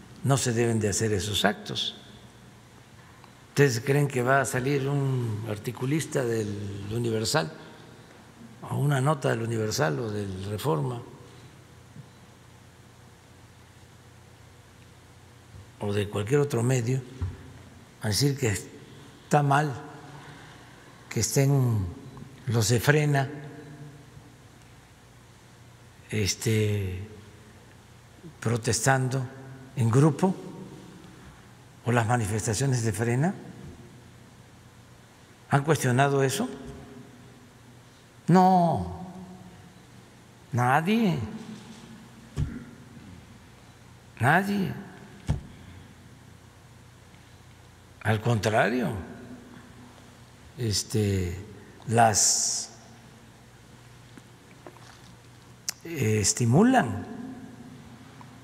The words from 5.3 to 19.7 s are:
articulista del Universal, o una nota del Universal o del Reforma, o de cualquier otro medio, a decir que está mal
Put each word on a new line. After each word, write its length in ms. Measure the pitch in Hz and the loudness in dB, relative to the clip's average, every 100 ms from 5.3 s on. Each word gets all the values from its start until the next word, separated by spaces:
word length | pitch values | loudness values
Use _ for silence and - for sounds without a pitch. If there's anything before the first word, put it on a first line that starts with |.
| 107 110 | -4 -6
articulista 760 | 104 127 113 127 160 - 143 | -6 -8 -6 -2 -2 -2 -2
del 240 | 120 113 104 101 101 98 101 | -2 -2 -2 -6 -8 -8 -6
Universal, 600 | 117 120 110 110 151 160 - - - - - - - - - - - - | -4 -2 -2 0 0 -2 -8 -18 -20 -20 -20 -20 -20 -20 -20 -20 -14 -6
o 60 | 120 | 0
una 240 | 143 135 | 2 4
nota 300 | 139 147 135 | 2 2 0
del 120 | 117 | 0
Universal 560 | 113 113 107 113 156 139 | -2 -2 -2 0 0 -2
o 120 | 113 | -4
del 320 | 104 98 92 | -4 -6 -6
Reforma, 580 | 98 104 143 156 131 120 - - - - - - - - - - - - - - - - - - - - - - - - - - - - - - - - - - - - - - - - - - - - - 101 - - | -6 -4 -2 0 -2 -6 -10 -18 -20 -20 -20 -20 -20 -20 -20 -20 -20 -20 -20 -20 -20 -20 -20 -20 -20 -20 -20 -20 -20 -20 -20 -20 -20 -20 -20 -20 -20 -20 -20 -20 -20 -20 -20 -20 -20 -20 -20 -20 -20 -20 -20 -20 -20 -8
o 120 | 104 | -4
de 160 | 104 101 | -2 -2
cualquier 300 | 107 104 147 | -4 0 2
otro 240 | 143 117 | 2 0
medio, 400 | 120 131 113 131 - - 92 - - - - - - - | 2 2 0 -2 -4 -8 -8 -8 -16 -20 -20 -20 -20 -8
a 60 | 107 | -2
decir 300 | 101 143 131 | 2 2 2
que 100 | 113 | 0
está 960 | 95 - - - - - - - 147 | 0 -6 -18 -20 -20 -20 -18 0 2
mal 300 | 143 139 151 | 4 4 2